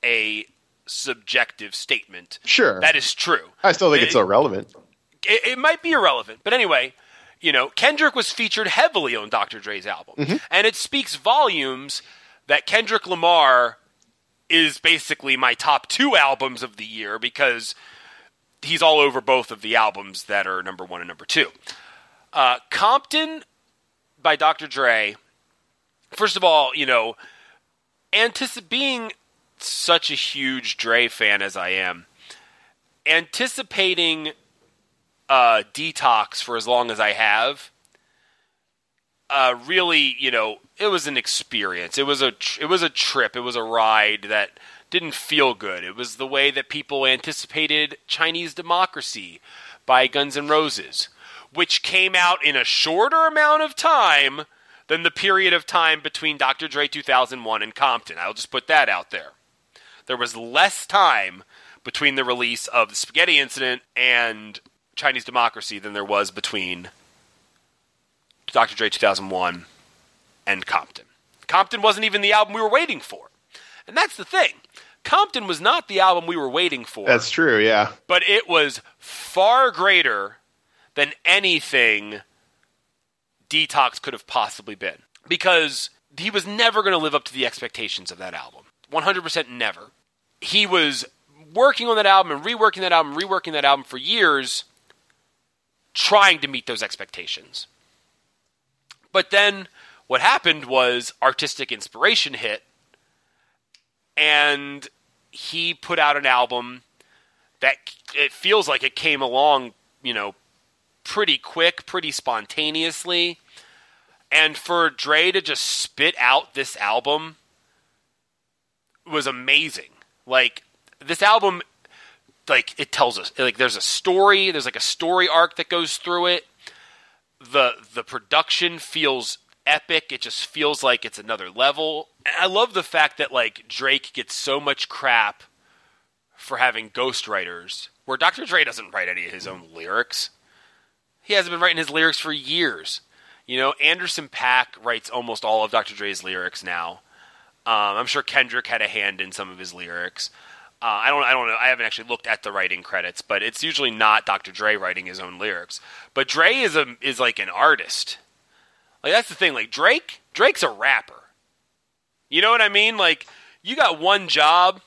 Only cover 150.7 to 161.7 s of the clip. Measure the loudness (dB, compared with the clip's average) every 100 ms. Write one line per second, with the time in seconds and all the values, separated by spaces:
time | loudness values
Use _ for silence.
150.7 | _ -4 0 2 2 2 0 0 0 0
151.7 | 0 -2 -6 -8 -10 -4 -6 -4 -4 -4
152.7 | -4 -6 -6 -6 -10 -6 -4 -4 -6 -6
153.7 | -2 -2 2 4 4 2 -4 -4 -4 -2
154.7 | 0 -2 -6 -8 -14 -14 -8 -8 -8 -10
155.7 | -16 -18 -20 -8 -4 -2 2 4 4 0
156.7 | 0 -2 -4 -6 0 0 0 -6 2 2
157.7 | 2 -2 -8 -8 -12 _ _ _ _ _
158.7 | _ _ _ 2 2 0 0 0 0 -6
159.7 | 2 2 2 -2 -20 _ 2 2 4 -2
160.7 | 0 2 2 -2 -20 _ _ _ _ _